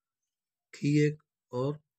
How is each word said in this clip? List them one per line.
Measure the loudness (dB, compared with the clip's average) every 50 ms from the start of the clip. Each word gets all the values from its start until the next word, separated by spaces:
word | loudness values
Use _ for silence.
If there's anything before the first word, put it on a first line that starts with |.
| _ _ _ _ _ _ _ _ _ _ _ _ _ _
کھیک | -18 -6 -2 0 2 4 4 2 0 -2 -10 _ _ _ _ _
اور | -6 -4 -4 -4 -4 -6 -10 _ _